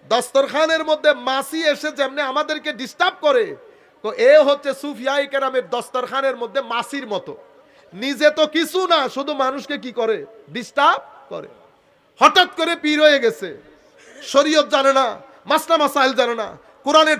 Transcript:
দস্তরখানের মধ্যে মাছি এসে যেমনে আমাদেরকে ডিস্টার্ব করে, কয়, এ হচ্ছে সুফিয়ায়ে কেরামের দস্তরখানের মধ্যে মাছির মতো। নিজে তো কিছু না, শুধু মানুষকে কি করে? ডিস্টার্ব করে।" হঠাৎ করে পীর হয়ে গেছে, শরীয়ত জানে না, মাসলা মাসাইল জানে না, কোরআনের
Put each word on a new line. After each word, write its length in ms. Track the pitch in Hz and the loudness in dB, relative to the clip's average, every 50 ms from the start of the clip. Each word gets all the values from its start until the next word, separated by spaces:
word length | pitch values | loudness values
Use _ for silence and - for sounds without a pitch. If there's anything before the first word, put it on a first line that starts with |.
| _ - | _ -2
দস্তরখানের 760 | 214 247 240 - - 269 277 - 226 294 320 320 320 320 311 | -2 0 0 0 2 0 2 2 0 0 0 2 0 -2 0
মধ্যে 300 | 311 311 302 302 302 285 | 0 -2 2 4 2 2
মাছি 500 | 247 247 262 262 269 269 - 311 320 330 | 2 -2 -4 -4 -4 -4 -4 -6 -2 0
এসে 280 | 302 285 - 294 311 | 0 0 0 -4 -8
যেমনে 300 | 294 269 277 262 269 294 | -4 -4 -4 -4 -2 -4
আমাদেরকে 520 | 285 262 262 294 302 302 311 302 - 302 277 | -6 -4 -4 -4 -4 -4 -6 -6 -6 -8 -8
ডিস্টার্ব 420 | 208 262 - - - 349 381 370 - | -8 -12 -12 -4 -2 -2 -2 -2 0
করে, 340 | 302 294 269 247 208 165 139 - - - - _ _ _ _ _ - | 0 2 2 2 0 -2 -6 -12 -18 -20 -20 _ _ _ _ _ -10
কয়, 120 | 214 208 | -8 -4
এ 280 | - 226 262 294 311 285 | 2 6 6 8 8 6
হচ্ছে 300 | 277 285 277 - 277 262 | 4 2 0 -2 -6 -6
সুফিয়ায়ে 540 | - - 294 277 214 247 269 277 285 285 | -6 -8 -10 -10 -6 -6 -4 -2 -2 -2
কেরামের 420 | 277 269 269 262 269 262 254 214 170 | -2 -4 -4 -4 -2 -2 -4 -4 -4
দস্তরখানের 680 | 240 240 - - - 254 247 240 240 269 269 269 247 | -6 -8 -6 -6 -6 -8 -6 -4 -6 -4 -4 -4 -4
মধ্যে 260 | 233 233 220 196 277 | -4 -10 -6 -6 -6
মাছির 460 | 247 226 233 240 240 240 285 277 262 | -6 -4 -6 -6 -6 -6 -8 -10 -8
মতো। 300 | 220 202 180 - 151 135 - - _ _ _ _ _ _ _ _ _ - | -8 -8 -8 -8 -10 -16 -18 -20 _ _ _ _ _ _ _ _ _ -14
নিজে 360 | 185 240 277 277 233 302 302 | -10 -8 -8 -2 2 2 2
তো 180 | 302 302 311 | 4 4 0
কিছু 400 | 302 302 320 320 330 - 370 370 | 0 0 -2 -2 0 -2 -4 0
না, 220 | 339 339 311 269 240 | 2 2 2 0 -2
শুধু 240 | - 262 277 302 302 | -4 -6 -6 -6 -2
মানুষকে 440 | 269 269 262 277 285 - - 285 | -2 -2 -2 -2 -6 -8 -8 -10
কি 140 | 220 202 254 | -8 -8 -8
করে? 340 | 214 233 226 220 214 165 143 - - - - - | -6 -4 -2 -2 -2 -4 -6 -12 -18 -20 -20 -12
ডিস্টার্ব 520 | 147 240 240 - - 285 277 320 381 - - - - - - - | -10 -10 -10 -6 -2 2 2 4 2 2 -4 -12 -20 -20 -18 -14
করে।" 180 | - - - - - - _ _ _ _ _ _ _ _ _ _ _ - | -14 -14 -14 -16 -20 -20 _ _ _ _ _ _ _ _ _ _ _ 2
হঠাৎ 300 | 262 302 - 381 359 359 - | 2 4 4 4 2 2 -2
করে 200 | - 320 330 339 | -4 -2 -2 -2
পীর 260 | 330 311 302 302 294 | -2 -2 -2 2 4
হয়ে 180 | 302 302 285 269 | 6 6 6 4
গেছে, 380 | 240 226 220 - 190 170 - - - - - _ _ _ _ _ - - - 269 294 | 2 0 -2 -2 -8 -12 -12 -14 -18 -20 -20 _ _ _ _ _ -20 -20 -20 -18 -12
শরীয়ত 440 | - - 277 294 311 311 302 285 | 0 2 2 4 4 2 2 2
জানে 260 | 214 294 277 269 269 269 | 2 0 2 2 4 4
না, 280 | 269 262 226 - - - - - - _ | 4 2 0 -4 -8 -14 -20 -20 -20 _
মাসলা 320 | 196 285 311 - - 330 | -2 -2 -2 0 0 0
মাসাইল 360 | 311 294 277 285 285 269 262 254 | 2 2 0 2 2 0 2 2
জানে 220 | 226 247 233 233 | 0 0 0 -2
না, 220 | 226 214 180 170 - - - _ _ _ | -4 -8 -10 -12 -16 -20 -20 _ _ _
কোরআনের 340 | 269 302 311 311 311 302 | 2 4 4 4 4 2